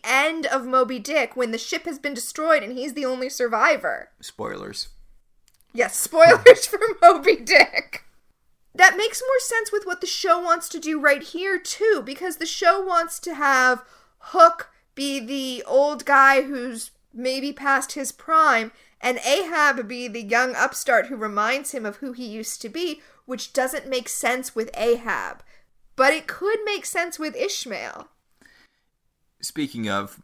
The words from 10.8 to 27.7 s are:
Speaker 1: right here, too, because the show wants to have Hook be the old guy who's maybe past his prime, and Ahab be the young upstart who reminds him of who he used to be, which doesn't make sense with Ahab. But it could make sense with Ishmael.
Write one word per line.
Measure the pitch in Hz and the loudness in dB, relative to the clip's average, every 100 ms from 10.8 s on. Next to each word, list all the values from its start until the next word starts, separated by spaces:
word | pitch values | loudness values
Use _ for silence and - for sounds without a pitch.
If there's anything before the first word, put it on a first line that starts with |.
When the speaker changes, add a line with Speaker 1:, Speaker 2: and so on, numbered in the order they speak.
| 302 311 | -6 0
Speaker 1:
right | 285 285 | 2 2
here, | 320 330 381 359 | -2 -8 -4 -4
too, | - - 440 349 | -6 -2 0 0
because | 220 - 359 311 | -2 -10 -10 -8
the | 320 | -10
show | - 349 392 | -2 0 2
wants | 381 349 330 - | 0 -2 -2 -8
to | 359 285 | -10 -2
have | 277 262 254 247 - _ _ _ | 0 4 4 0 -6 _ _ _
Hook | - 370 339 339 - _ _ - | -6 6 6 6 -14 _ _ -10
be | 277 277 | -6 -6
the | 226 277 262 254 - | -6 -8 -6 -8 0
old | 262 294 294 - | 2 2 -2 2
guy | 269 269 277 | 6 8 6
who's | 277 269 247 226 - _ _ | 2 -4 -8 -10 -14 _ _
maybe | 220 254 269 285 | -8 -6 -4 -6
past | 285 277 269 - | -6 0 0 -2
his | 302 269 | -8 -8
prime, | - - 320 311 226 226 _ _ _ | -10 0 4 4 2 -2 _ _ _
and | 247 247 | -4 -2
Ahab | 247 302 339 330 294 262 214 | 0 0 0 2 2 2 -4
be | 247 247 | -10 -10
the | 226 | -10
young | 202 233 254 233 | -2 0 0 0
upstart | 262 - - 226 233 | -2 -2 0 0 0
who | 254 | -6
reminds | 214 202 214 269 269 | -6 -2 -2 -2 -6
him | 269 214 | -8 -8
of | 202 | -10
who | 277 | -12
he | 247 240 | -12 -12
used | 214 226 - | -12 -12 -12
to | 220 | -12
be, | 330 349 302 _ _ - | -8 -8 -8 _ _ -12
which | 254 - | -12 -6
doesn't | 269 254 294 277 | -2 -2 -4 -6
make | 254 247 | -8 -6
sense | - 240 254 254 226 | -6 -4 -4 -6 -8
with | 220 - | -8 -4
Ahab. | 226 233 233 151 90 - - - _ _ _ - | 0 0 -2 -6 -8 -14 -20 -20 _ _ _ 0
But | 262 | 2
it | 311 - | 2 -4
could | - 392 440 427 | -6 -4 -4 -4
make | 403 - | -6 -6
sense | 359 349 330 | -6 -6 -6
with | 302 - | -10 -6
Ishmael. | 381 - 247 | -6 -6 -10